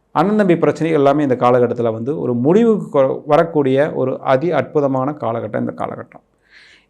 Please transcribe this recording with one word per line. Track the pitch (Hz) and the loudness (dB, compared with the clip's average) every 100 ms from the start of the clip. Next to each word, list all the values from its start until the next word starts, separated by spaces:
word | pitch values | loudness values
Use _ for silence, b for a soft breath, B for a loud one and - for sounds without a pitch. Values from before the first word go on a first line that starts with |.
| _ | _
அண்ணன் | - 175 214 | -2 0 2
தம்பி | 196 165 | 2 2
பிரச்சனை | 175 - 160 | 2 0 0
எல்லாமே | 156 139 143 | 2 2 2
இந்த | 143 | 0
காலகட்டத்துல | 123 123 123 123 123 117 | 0 2 4 2 0 -4
வந்து | 110 117 165 | -4 -6 -4
ஒரு | 127 | -4
முடிவுக்கு | 123 127 190 233 208 165 147 | 0 2 4 4 0 0 0
கொ-, | 135 - - | 0 0 0
வரக்கூடிய | 147 170 156 135 131 156 | 2 2 0 0 2 0
ஒரு | 156 131 - | -2 -4 -4
அதி | - 131 165 | 0 0 0
அற்புதமான | 151 123 156 139 131 131 | -2 -2 0 0 0 -4
காலகட்டம் | 151 113 117 110 123 | -4 -6 -6 -6 -6
இந்த | 120 120 | -6 -6
காலகட்டம். | - - - - _ _ b b b b b | -8 -10 -16 -20 _ _ b b b b b